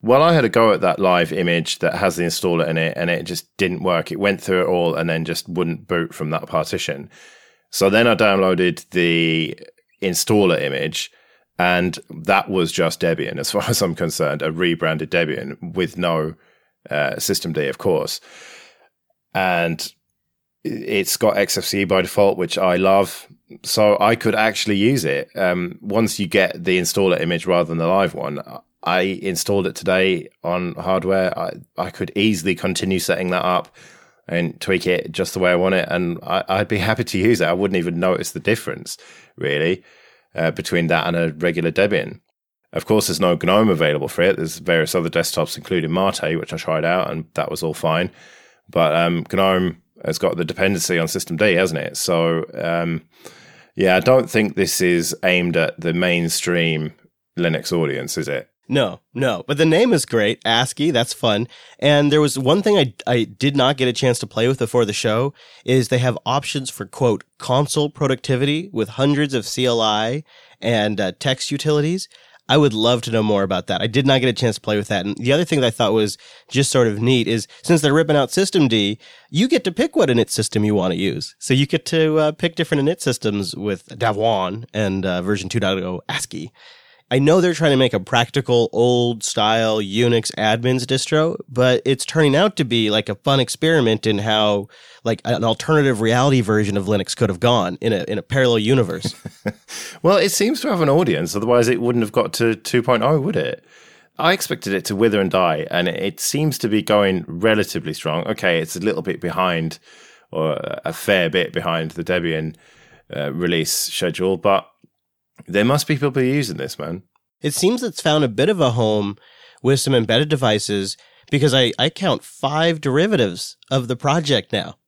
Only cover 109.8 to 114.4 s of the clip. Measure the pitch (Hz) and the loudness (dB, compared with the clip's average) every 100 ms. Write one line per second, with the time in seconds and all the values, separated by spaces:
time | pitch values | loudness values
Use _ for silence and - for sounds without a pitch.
109.8 | _ - - - _ - 78 73 - - | _ -20 -20 -20 _ -4 -2 -2 -6 -8
110.8 | - 82 - 95 82 90 87 - 85 82 | -8 -8 0 2 2 0 0 -2 -2 -2
111.8 | 80 82 82 90 85 80 78 78 _ _ | -4 -8 -2 -2 0 -2 -4 -10 _ _
112.8 | _ - _ - 71 73 87 85 76 - | _ -20 _ -6 -6 -2 0 0 0 -4
113.8 | - - 90 80 92 92 | -4 -4 -4 -2 -2 0